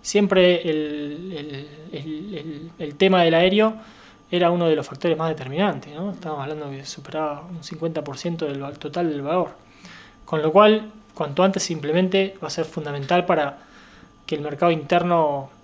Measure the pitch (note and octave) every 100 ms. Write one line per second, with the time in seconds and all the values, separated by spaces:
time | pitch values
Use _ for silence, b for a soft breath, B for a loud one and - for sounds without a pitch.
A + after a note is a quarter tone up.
0 | - G3+ G3+ F#3+ F3+ F3 E3+ D#3 D3+ D3
1 | D3 D3+ F#3 E3 D3 C#3 D3 D3 D#3+ D3+
2 | D#3 D3+ G3 F3 D#3 D3 E3 - D#3 D3
3 | F#3+ F#3 E3 E3 F#3 G3+ A3 A3 B B
4 | B B _ F3 F3 F3 E3 D3+ C#3 C3+
5 | F3 D#3 D#3+ D3+ C3 C#3+ G3+ C#3 D3 D3
6 | G3 F3+ D#3+ D3+ D#3+ D3+ C#3+ C3+ C#3 -
7 | C#3 D#3 D#3 D3 E3+ E3+ - D#3+ E3 D#3+
8 | C#3+ C3+ F3 E3 D#3 C#3 C#3 D3 D3 F3
9 | E3+ C#3+ C#3 F3+ E3+ - B B B B
10 | B B - D#3 D#3 E3+ G#3+ A3 G#3+ -
11 | - - D3 C#3+ F#3+ F#3+ - D#3+ C#3+ E3
12 | F#3 G3 F#3+ - D3+ - D#3+ - D3 C#3+
13 | C#3 F3 F3 E3 C#3+ - B B B B
14 | B _ - D3+ D3 C#3+ F3 D#3+ C#3+ F3
15 | F3 E3+ D3+ C#3+ C3+ -